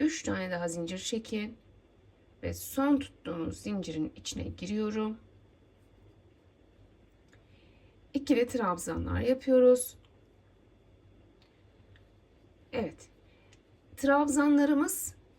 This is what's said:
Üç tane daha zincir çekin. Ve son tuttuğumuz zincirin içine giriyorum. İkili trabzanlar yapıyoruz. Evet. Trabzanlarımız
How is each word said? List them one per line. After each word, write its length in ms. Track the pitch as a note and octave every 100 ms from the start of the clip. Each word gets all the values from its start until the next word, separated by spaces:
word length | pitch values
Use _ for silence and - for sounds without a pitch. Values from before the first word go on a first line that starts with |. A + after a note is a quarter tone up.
Üç 220 | D#4 -
tane 280 | - G3 F#3
daha 180 | F3 F3
zincir 300 | E3+ E3+ F#3
çekin. 640 | - A3+ A3 G#3+ G#3+ - _ - _ _ - _ _ -
Ve 120 | F2
son 440 | F2+ - - C#4 C#4
tuttuğumuz 600 | - - - E3+ D#3+ -
zincirin 540 | G#3 G3+ E3 D#3+ D#3 -
içine 260 | - -
giriyorum. 760 | - - F3+ G#3+ G#3+ G#3+ G#3+ A3 - - _ _ _ _ _ - - - _ _ _ _ _ _ - _ _ _ _ - _ - - - - _ -
İkili 320 | C4+ - A#3+ B3
trabzanlar 720 | B3 G3 F3 - E3 - F3
yapıyoruz. 760 | A3+ C4 C4+ B3+ B3 B3 - - _ _ _ _ _ _ _ _ _ - - - - _ _ _ - _ - - - _ _ _ - _ -
Evet. 360 | B3 E3+ - - _ _ _ _ - _ _ _ -
Trabzanlarımız 1160 | C4+ C#4 D4 C#4+ D4 C#4+ C#4+ C#4+ F4 - - - _